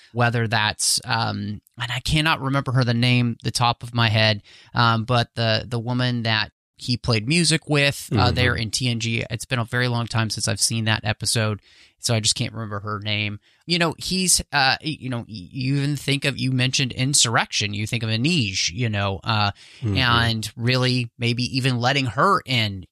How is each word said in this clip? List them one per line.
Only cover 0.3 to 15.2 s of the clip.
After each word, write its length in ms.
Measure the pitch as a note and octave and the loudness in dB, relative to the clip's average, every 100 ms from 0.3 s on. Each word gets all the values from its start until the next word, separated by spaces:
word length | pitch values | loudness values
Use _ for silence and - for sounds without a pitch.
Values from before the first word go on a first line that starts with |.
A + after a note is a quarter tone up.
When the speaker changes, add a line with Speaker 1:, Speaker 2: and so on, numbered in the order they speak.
| A#2 A2+ | 2 0
Speaker 1:
that's, 520 | A2+ G#2+ - - - | 2 0 0 -2 -2
um, 560 | A#2+ A2+ A2+ G#2 G2+ G2+ _ - | -2 -2 -2 -4 -6 -8 _ -10
and 120 | A#2+ | -6
I 80 | B2 | -6
cannot 400 | - D#3 D#3+ D#3 | 0 0 2 0
remember 320 | C3 C#3 C3+ | 0 -2 2
her, 120 | B2+ | 2
the 100 | A#2+ | 2
name, 420 | A#2 B2 B2 A#2+ A2+ | 2 4 4 2 0
the 80 | B2 | -2
top 300 | - A#2+ A#2 | 2 2 2
of 120 | A#2+ | -4
my 140 | A#2+ A2+ | 0 2
head, 340 | A2 A2 G#2 - - - | 4 4 2 -4 -20 -6
um, 300 | A#2+ A#2 A2+ | 2 4 4
but 240 | A2 A#2+ A#2+ A#2+ | 2 0 0 -2
the, 280 | A2+ A2 G#2+ | 0 0 -2
the 120 | A#2+ | -6
woman 460 | A2+ B2 B2 A#2+ | -2 -2 0 0
that 260 | A2+ A2 G#2 _ _ - | 0 0 -2 _ _ -12
he 200 | - B2 | -6 -4
played 320 | - A2 A2 | 0 0 2
music 400 | F3 D#3 D#3+ - | 2 4 2 2
with, 400 | C#3+ C#3+ - - | 2 2 0 -2
uh, 40 | C3 B2 | 2 2
Speaker 2:
Mm-hmm. 80 | |
Speaker 1:
there 200 | B2 B2 A#2+ | 2 0 0
in 140 | A2 | -4
T 180 | - B2+ | -2 -2
N 120 | A#2 | -2
G. 240 | A2+ A2+ - | -2 -2 -4
It's 140 | A#2 | -6
been 140 | - B2+ | -6 -4
a 40 | |
very 240 | A2+ B2 B2 | -2 0 0
long 180 | A#2+ A#2 | 0 -2
time 240 | A2+ A2 | -2 -2
since 180 | - A2 | -2 -4
I've 120 | G#2 | -2
seen 260 | - A2+ A2 | -2 0 0
that 180 | A2 | 0
episode, 560 | A2 - A2 A#2 G#2+ G#2 _ _ - _ | -2 -4 -2 0 0 -4 _ _ -20 _
so 140 | - | -2
I 60 | A2+ | 0
just 140 | A2 | 0
can't 180 | - G#2+ | 0 -4
remember 280 | A2 G#2+ G2+ | -8 -10 -8
her 180 | G#2 G#2 | -6 -6
name. 380 | G#2 G#2 G#2 G2+ _ _ - | -4 -2 -4 -6 _ _ -2
You 120 | E3+ | 0
know, 160 | E3+ - | 0 -2
he's, 440 | - F#3 F3+ - - | -4 -2 2 0 0
uh, 240 | C#3+ C3+ - | 0 2 0
y-, 140 | D#3 - | -4 -8
you 80 | B2+ | -6
know, 100 | A#2+ | -8